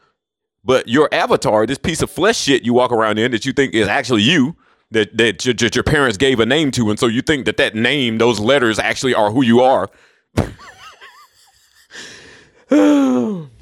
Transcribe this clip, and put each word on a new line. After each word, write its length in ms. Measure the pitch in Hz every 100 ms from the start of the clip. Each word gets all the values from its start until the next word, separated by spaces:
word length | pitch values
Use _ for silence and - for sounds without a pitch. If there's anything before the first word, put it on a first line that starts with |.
| _ _ _ _ _ _
but 240 | - 127 -
your 220 | 160 147
avatar, 520 | 147 208 147 139 107 110
this 120 | -
piece 240 | - 165
of 80 | 123
flesh 280 | - 190 226
shit 260 | - 139
you 100 | 113
walk 180 | 120 123
around 260 | 120 110 107
in 140 | 120
that 140 | 117 135
you 80 |
think 200 | 127 135
is 140 | 87 101
actually 340 | 120 120 120
you, 320 | 107 175 131 165 _ _ _
that, 260 | 110 104 -
that 280 | 117 95 127
your, 80 |
that 220 | 117 117 123
your 80 |
parents 340 | - 156 131 98
gave 220 | 135 131
a 60 | 113
name 260 | 143 151
to, 180 | 123 110
and 80 | 104
so 100 | 123
you 140 | 113
think 240 | 131 151 104
that 120 | -
that 180 | 135 107
name, 420 | 120 143 123 113
those 220 | 117 107
letters 400 | 104 143 120 104
actually 340 | 101 117 135
are 180 | 107 107
who 100 | 110
you 200 | 123 117
are. 280 | 131 127 95 - _ _ _ - - - - - - - 1017 932 1077 _ _ _ _ _ _ - - - - - _ _ _
<sighs> 800 | 294 294 294 269 254 233 190 147 -